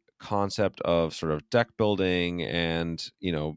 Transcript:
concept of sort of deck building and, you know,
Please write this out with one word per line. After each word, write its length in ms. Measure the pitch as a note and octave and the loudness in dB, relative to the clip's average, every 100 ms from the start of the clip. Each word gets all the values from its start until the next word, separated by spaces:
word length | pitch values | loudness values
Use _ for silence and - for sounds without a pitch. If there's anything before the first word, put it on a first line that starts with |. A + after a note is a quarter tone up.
| _ _ | _ _
concept 600 | - G2+ G2+ - G2 - | -4 -2 0 0 -2 0
of 320 | - E2+ E2 | 2 2 2
sort 180 | - D#2+ | 0 -2
of 180 | D2+ - | -2 0
deck 260 | A#2+ A#2 - | 0 0 0
building 680 | G#2+ G2 F#2 F2+ F2 F2 | 0 2 2 2 0 -2
and, 680 | C#2 F2 E2+ E2 E2+ E2 - - | -2 -2 0 0 -2 -4 -8 -6
you 140 | F#2+ | -2
know, 240 | D#2+ D2+ | -2 -2